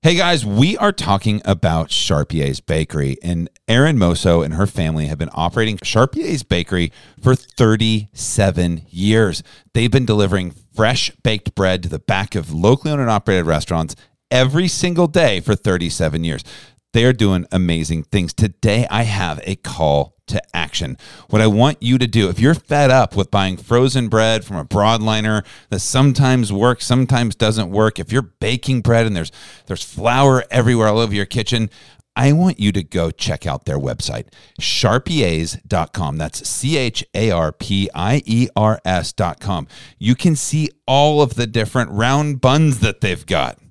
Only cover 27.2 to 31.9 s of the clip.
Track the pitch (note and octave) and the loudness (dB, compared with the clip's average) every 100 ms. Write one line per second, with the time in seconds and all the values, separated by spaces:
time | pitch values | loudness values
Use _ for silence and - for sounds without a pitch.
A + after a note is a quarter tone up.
27.2 | A#2 - A2 A2 F#2 G2 G#2+ - D3 A#2+ | 0 0 0 0 -2 2 2 0 -4 -2
28.2 | G2+ _ G#2 B2 - C3 G#2+ A2+ A2+ G2 | -4 _ -4 -4 -2 -2 2 2 2 -2
29.2 | D#2+ - - - _ F#2 - - A2 B2 | -6 -10 -20 -20 _ -10 -10 -4 -2 4
30.2 | C#3 C3 - A#2 A#2 A#2+ G#2+ G#2+ A#2 G2+ | 4 4 2 0 2 2 2 2 0 -2
31.2 | G2 B2 G#2+ A#2+ A2 - - | -4 -4 -2 -2 -4 -8 -20